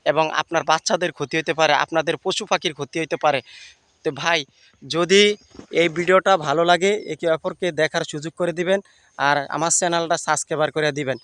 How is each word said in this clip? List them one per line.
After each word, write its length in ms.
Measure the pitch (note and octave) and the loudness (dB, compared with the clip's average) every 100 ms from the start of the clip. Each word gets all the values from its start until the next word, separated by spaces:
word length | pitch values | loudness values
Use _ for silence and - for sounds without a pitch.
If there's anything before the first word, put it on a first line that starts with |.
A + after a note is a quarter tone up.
| - | -2
এবং 200 | D3 D#3 | 0 0
আপনার 300 | D3+ - E3 | -2 -2 -2
বাচ্চাদের 480 | C#3+ D#3+ - F3+ E3+ | 0 0 0 -2 -2
ক্ষতি 220 | - C#3+ D#3+ | -6 -4 -4
হইতে 180 | D#3+ | -2
পারে, 200 | D#3 D#3 C3+ | 0 2 2
আপনাদের 320 | D3 E3 D#3 D#3 | 0 -2 -2 -2
পশু 260 | F#3+ - G#3 | -4 -4 -2
পাখির 280 | F3+ F3 | -2 -2
ক্ষতি 240 | D3 C3+ E3 | -6 -8 -6
হইতে 180 | D#3 E3 | -6 -2
পারে। 220 | D3+ C#3 - - - - _ _ D#3 | 0 0 -4 -18 -20 -20 _ _ -6
তো 40 | |
ভাই, 280 | C3+ E3 E3+ C3+ _ _ _ | -4 -2 -2 -4 _ _ _
যদি 380 | C#3 D#3 E3+ G3 G#3 G#3 _ - - | -4 0 4 6 4 2 _ -20 -4
এই 160 | D#3 E3+ | 0 0
ভিডিওটা 440 | D#3 F3 F#3 G3 F#3 | 0 2 4 4 2
ভালো 260 | D3+ D3+ E3+ | 2 2 4
লাগে, 260 | F3 F#3+ G#3+ F3+ | 4 2 -2 -6
একে 160 | D#3 E3+ D#3+ | -4 0 0
অপরকে 320 | F#3 F3 F3+ | -2 -4 -4
দেখার 320 | D3+ D#3 E3+ D#3 | 0 0 -2 -4
সুযোগ 220 | D3+ D#3+ - | -8 -8 -4
করে 140 | F3 E3 | -4 -2
দিবেন, 200 | F3 G3 - _ _ - | 0 -2 -2 _ _ -2
আর 180 | C#3 D3 C#3 | 0 2 -2
আমার 220 | D3 E3 - | -2 0 0
চ্যানেলটা 400 | F3+ E3+ E3 E3+ | 0 0 0 -2
সাবস্ক্রাইবার 520 | - D3+ - D3 D3+ | -2 -2 -2 -2 -2
করে 180 | D#3 D3+ | 0 -2
দিবেন। 260 | C#3 C3 B2 | -2 -4 -6